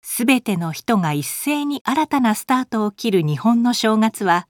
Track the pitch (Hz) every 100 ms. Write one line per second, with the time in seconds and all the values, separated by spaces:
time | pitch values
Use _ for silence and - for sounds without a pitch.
0 | - - 240 254 - 180 170 156 - 220
1 | 165 147 143 - - 294 285 285 - 277
2 | 302 285 233 214 - 254 254 226 208 202
3 | 233 190 151 147 220 233 240 240 220 220
4 | 220 - 196 170 -